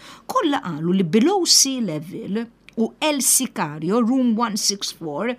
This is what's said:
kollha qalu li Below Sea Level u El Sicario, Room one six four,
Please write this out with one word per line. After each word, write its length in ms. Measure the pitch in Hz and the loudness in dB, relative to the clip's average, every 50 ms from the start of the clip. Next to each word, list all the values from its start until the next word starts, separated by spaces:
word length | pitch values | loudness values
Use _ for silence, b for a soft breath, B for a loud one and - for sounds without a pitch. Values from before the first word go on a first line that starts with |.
| B B B B B | B B B B B
kollha 340 | - - 523 427 302 285 - - | -4 -2 0 0 0 0 -2 -2
qalu 280 | - 147 147 165 175 185 | -6 -6 -2 0 2 2
li 120 | 190 190 | 2 2
Below 400 | 156 160 226 233 339 415 392 339 | 2 4 4 4 4 4 2 2
Sea 340 | - - - - 269 269 254 | 4 4 4 4 4 2 -2
Level 640 | 233 180 151 151 165 170 - - - - 190 226 233 226 - _ _ - - | -2 -4 -4 -6 -8 -10 -10 -10 -8 -6 -4 -6 -6 -8 -12 _ _ -10 -4
u 160 | 233 226 220 - - | -2 -2 -2 -2 -2
El 200 | 294 311 294 277 | -2 0 0 0
Sicario, 800 | 240 - - - 262 - - - 175 151 147 156 156 170 214 247 | 0 2 2 2 0 -2 -4 -6 -6 -6 -6 -4 -2 0 0 2
Room 320 | 240 214 269 269 254 240 220 208 | 2 2 2 2 2 2 2 2
one 180 | 240 - 190 | 0 -2 -2
six 360 | 214 - - 202 - - - - | -2 -2 -2 -2 -2 -6 -10 -10
four, 420 | - 170 156 143 151 208 247 240 | -10 -10 -8 -6 -4 -4 -4 -6